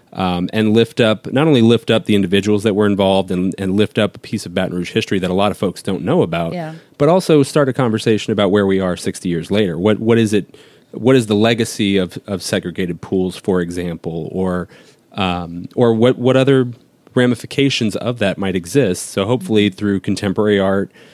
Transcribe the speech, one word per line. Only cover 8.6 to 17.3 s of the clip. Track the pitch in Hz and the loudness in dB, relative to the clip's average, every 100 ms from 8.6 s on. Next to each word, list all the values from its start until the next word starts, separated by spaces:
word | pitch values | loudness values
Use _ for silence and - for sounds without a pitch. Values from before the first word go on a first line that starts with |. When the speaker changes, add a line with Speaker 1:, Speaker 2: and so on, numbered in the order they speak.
| 98 | 2
Speaker 1:
we | 95 | 2
are | 92 85 | 0 -2
sixty | - - 87 | -6 -6 -4
years | 82 78 | -4 -2
later. | 101 95 80 | 0 0 0
What, | 104 107 | 0 0
what | 110 113 | 2 2
is | 107 | 2
it, | 104 - - - _ _ | 0 -4 -20 -20 _ _
what | - 117 135 | -2 4 4
is | 107 | 4
the | |
legacy | 104 117 113 110 - 101 98 | 2 2 2 -2 -2 0 2
of, | 90 - - | 0 -6 -8
of | 95 | -8
segregated | - 98 90 85 87 82 | -4 -4 -4 -6 -6 -6
pools, | - 95 92 - | -4 -2 -2 -4
for | - 92 | -2 -2
example, | 87 87 87 82 85 82 - | -2 -6 -8 -8 -8 -8 -8
or, | 92 92 90 85 - - _ _ | -4 -4 -4 -8 -16 -20 _ _
um, | - 92 90 85 87 - | -6 -4 -4 -6 -12 -8
or | - 120 | 0 2
what, | 110 123 120 | 4 2 2
what | 123 131 | 2 2
other | 135 135 123 120 _ _ _ | 4 2 0 -8 _ _ _
ramifications | 127 123 | 0 0